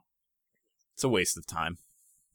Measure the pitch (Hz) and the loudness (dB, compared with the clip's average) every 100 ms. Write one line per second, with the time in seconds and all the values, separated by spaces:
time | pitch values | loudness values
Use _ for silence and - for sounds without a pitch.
0 | _ _ _ _ _ _ _ _ _ - | _ _ _ _ _ _ _ _ _ -2
1 | 135 104 85 - - 82 80 90 - _ | 2 2 2 -2 -6 -4 -4 -6 -14 _
2 | _ _ _ | _ _ _